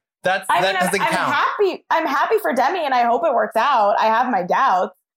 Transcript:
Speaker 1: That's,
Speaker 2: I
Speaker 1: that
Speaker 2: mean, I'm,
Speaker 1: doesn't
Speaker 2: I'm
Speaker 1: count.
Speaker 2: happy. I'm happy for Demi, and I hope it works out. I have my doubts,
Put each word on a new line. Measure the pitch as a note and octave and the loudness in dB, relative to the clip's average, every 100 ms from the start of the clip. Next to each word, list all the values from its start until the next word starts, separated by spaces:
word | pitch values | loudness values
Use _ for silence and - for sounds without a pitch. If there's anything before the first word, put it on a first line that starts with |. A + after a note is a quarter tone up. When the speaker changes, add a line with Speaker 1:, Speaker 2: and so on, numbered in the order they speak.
| _ _ | _ _
Speaker 1:
That's, | F3+ G3 - | -2 -2 0
Speaker 2:
I | E4+ | 0
Speaker 1:
that | F#4 | 0
Speaker 2:
mean, | F#4 | 0
I'm, | F#3 | -2
Speaker 1:
doesn't | - | 0
Speaker 2:
I'm | - | -2
Speaker 1:
count. | - C#3+ | -2 -2
Speaker 2:
happy. | D4+ B4 - G4 - - | 0 -2 0 -2 -2 -2
I'm | D#4+ D#4+ | -2 0
happy | C#4 E4 G#4+ | -2 0 -2
for | D#4+ | -2
Demi, | B3+ C4 F#4 | 0 0 0
and | C#4+ | -2
I | B3+ | 0
hope | A#3 B3 | 2 0
it | A3+ | 0
works | A#3 G#3+ A3 | 0 0 0
out. | C4+ B3 G3+ - | 2 2 2 2
I | A3 | 2
have | A3+ B3 | 2 0
my | G3 | -2
doubts, | F3 F#3 C4 F#3 G#3 - _ | 0 0 2 2 -2 -8 _